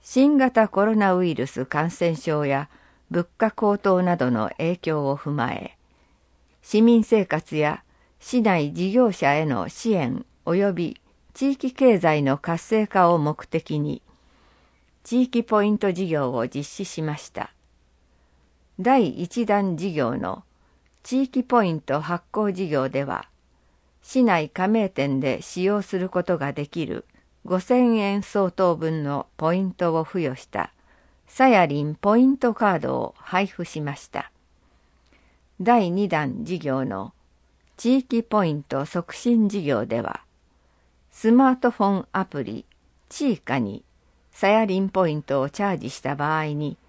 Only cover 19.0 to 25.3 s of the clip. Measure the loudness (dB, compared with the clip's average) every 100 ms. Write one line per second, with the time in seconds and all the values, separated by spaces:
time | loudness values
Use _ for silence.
19 | 2 -2 -6 -4 0 0 0 -2 -4 -2
20 | -2 -2 -6 -8 _ _ _ _ _ _
21 | -4 -2 0 -2 2 2 2 -2 -2 -4
22 | -2 -8 _ -4 -2 -2 -2 -2 -2 -4
23 | -6 -8 -10 _ _ _ _ _ _ _
24 | -4 2 4 2 0 -2 0 2 0 -2
25 | -2 0 -2